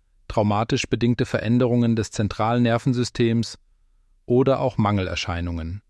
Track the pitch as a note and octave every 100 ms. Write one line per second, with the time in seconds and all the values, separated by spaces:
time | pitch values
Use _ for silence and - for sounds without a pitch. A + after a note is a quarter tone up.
0 | _ _ - - G#2 G#2 A2+ C3 - A2
1 | A#2+ A#2+ B2 - A2 A#2+ B2 A#2+ A#2 A2+
2 | G#2+ - G#2 - A2 A#2+ A#2+ A#2 C#3 B2
3 | A#2+ - A#2 A#2 A2 - _ _ _ _
4 | _ _ - B2 C3+ C3 C3+ - G#2 G#2
5 | F2+ E2+ - E2+ F2 E2 E2 G2+